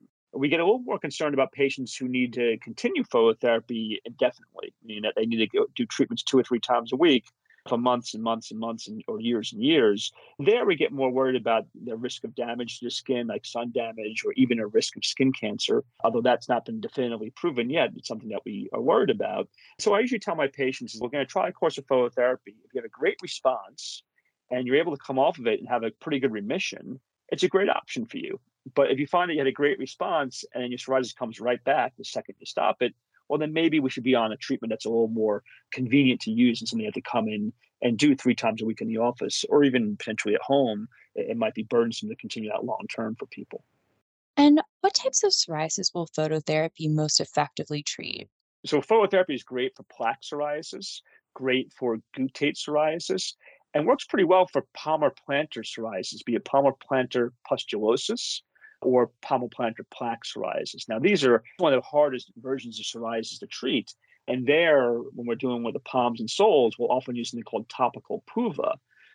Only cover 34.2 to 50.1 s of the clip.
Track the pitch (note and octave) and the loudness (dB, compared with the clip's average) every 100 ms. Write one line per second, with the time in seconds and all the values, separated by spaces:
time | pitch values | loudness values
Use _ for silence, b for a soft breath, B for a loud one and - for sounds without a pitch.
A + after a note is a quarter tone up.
34.2 | A2 G#2+ - C3+ A#2 A2 G#2+ A#2 A2+ A2+ | 2 -2 -4 -4 -2 -4 0 2 2 2
35.2 | G#2+ G#2 b b _ - B2+ C#3 C3 A2+ | 0 0 b b _ -6 2 4 6 2
36.2 | A2 A2+ B2 A2+ A2+ A2+ G#2+ G#2 - A#2+ | 0 4 4 4 -4 -4 -4 -6 -4 -2
37.2 | A2 G#2+ G#2+ - _ _ B2 A2 D3 C3+ | 0 -2 -4 -6 _ _ 0 4 4 4
38.2 | B2+ A2+ A#2 A2 A2 G#2+ A2+ A2 A#2+ A#2+ | 2 0 0 -2 -4 -4 -4 0 0 -2
39.2 | - - - D3 C#3+ B2 G#2+ G2+ - A2 | -4 -4 4 6 6 4 0 -2 -4 -4
40.2 | G#2+ G#2 - C#3 B2+ G#2 A2 b b G#2 | 0 0 2 2 2 0 -8 b b -6
41.2 | G2+ A2+ A2 A2 G#2+ A#2+ A#2 A2+ G#2+ A2+ | -4 -2 -2 -4 0 2 2 -2 -8 -10
42.2 | A2 A#2+ G#2+ G#2 A#2+ G#2+ A2 - A2 A#2 | -10 -8 -6 -6 -4 -6 -6 -6 -6 -6
43.2 | - - - - - _ _ _ _ _ | -10 -14 -14 -14 -16 _ _ _ _ _
44.2 | _ - D4 D4 - _ G4 - C5 - | _ 4 8 6 4 _ 0 0 -2 0
45.2 | G4+ - - D#3 D#3+ - F3+ F3+ E3 - | 2 2 0 -2 -2 -2 -2 -4 -4 -2
46.2 | D#3 D#3 - D#3 E3 - D#3 D#3 D3+ - | -2 -2 0 0 0 -2 0 0 2 0
47.2 | D3+ - D3 - D#3 D3 - - - - | 0 -2 -2 -4 -6 -6 -6 -8 -10 -12
48.2 | - _ _ _ - D3 - A3+ G3 F#3+ | -14 _ _ _ -2 0 4 4 6 4
49.2 | F#3 C3 - B2+ C3 - - - A#2 | 2 -2 -6 -4 -4 -6 -18 -4 -4